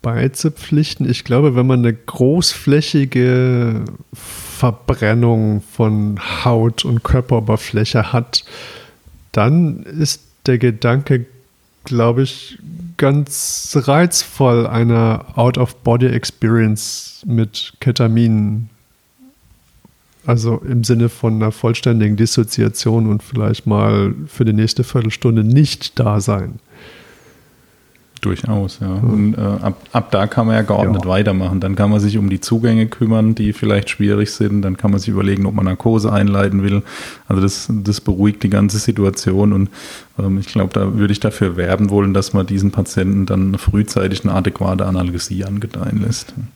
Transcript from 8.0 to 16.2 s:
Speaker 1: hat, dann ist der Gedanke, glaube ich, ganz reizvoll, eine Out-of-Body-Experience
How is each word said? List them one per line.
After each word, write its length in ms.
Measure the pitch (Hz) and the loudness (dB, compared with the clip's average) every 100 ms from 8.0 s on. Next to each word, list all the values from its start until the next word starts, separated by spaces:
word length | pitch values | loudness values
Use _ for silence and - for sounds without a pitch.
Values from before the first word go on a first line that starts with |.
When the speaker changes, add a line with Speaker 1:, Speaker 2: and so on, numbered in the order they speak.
| 104 | 0
Speaker 1:
hat, 320 | 123 117 - - - - - - _ - - _ | -2 -2 -6 -8 -20 -18 -20 -20 _ -20 -20 _
dann 500 | - 110 160 165 - | 0 2 2 0 -2
ist 360 | - 151 147 - _ _ | -10 -4 -4 -4 _ _
der 140 | - 123 | 0 2
Gedanke, 680 | 123 107 120 127 139 131 120 - _ _ _ _ - | 2 0 0 0 0 -2 -2 -16 _ _ _ _ -4
glaube 360 | 120 117 120 | 0 2 2
ich, 360 | 135 - - - 156 165 175 - | -2 -4 -18 -20 -16 -14 -14 -2
ganz 760 | 139 147 143 - - - - 147 | 2 2 -2 -6 -8 -8 -2 -2
reizvoll, 840 | 127 147 175 - - - 131 120 113 | 2 2 2 0 -6 0 2 2 0
eine 580 | 117 117 117 113 110 - - | 0 2 4 2 0 -4 0
Out-of-Body-Experience 1900 | 120 127 123 - 117 117 127 117 | 0 2 -4 -2 0 2 2 0